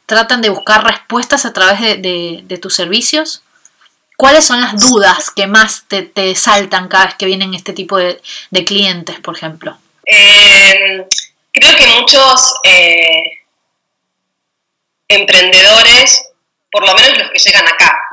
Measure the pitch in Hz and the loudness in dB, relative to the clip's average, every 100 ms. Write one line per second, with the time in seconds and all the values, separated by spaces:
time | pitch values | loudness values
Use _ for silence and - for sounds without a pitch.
0 | - 220 226 247 214 190 - 214 220 - | -2 0 0 0 -2 -2 0 2 2 -4
1 | - 247 247 277 233 202 185 202 220 202 | -4 -6 -2 -2 -2 0 0 2 0 -2
2 | 185 175 170 170 - 180 190 - 175 214 | -4 -6 -8 -12 -12 -12 -6 -6 -4 -4
3 | 247 302 311 - _ _ _ _ _ _ | -2 -4 -4 -10 _ _ _ _ _ _
4 | _ - 262 302 302 240 240 202 254 220 | _ 0 4 4 2 -2 -2 -2 0 2
5 | 190 180 - - 196 220 214 - - 196 | 2 0 -4 -6 0 2 0 -2 -8 -8
6 | 170 202 190 185 - 202 196 185 185 190 | -6 -4 -2 0 2 2 0 -4 -2 0
7 | 185 - 190 190 190 185 - 196 180 190 | 0 -2 -4 -4 -4 -8 -12 -12 -4 -2
8 | 180 175 - - - 185 175 202 196 175 | -2 -6 -12 -18 -6 -4 -2 -2 -2 -2
9 | 165 - - 160 160 160 - - _ _ | -8 -14 -12 -12 -12 -12 -16 -16 _ _
10 | - 605 605 605 - - 571 587 - - | 0 2 4 4 2 2 2 2 -2 -6
11 | 190 - - _ _ - - - - 240 | -12 -16 -16 _ _ -2 2 2 2 2
12 | - 269 262 254 - - - - 170 - | 2 4 4 4 0 -2 2 2 4 2
13 | 165 659 - - _ _ _ _ _ _ | 2 0 -4 -12 _ _ _ _ _ _
14 | _ _ _ _ _ _ _ _ _ _ | _ _ _ _ _ _ _ _ _ _
15 | - 202 196 180 180 - 208 - - 247 | -4 -2 0 0 2 2 4 4 4 2
16 | 254 - - _ _ _ - 123 120 - | 2 0 -4 _ _ _ -4 -2 2 2
17 | - - - - 202 202 190 - - - | 2 0 -2 -2 0 2 0 2 2 0
18 | - | -6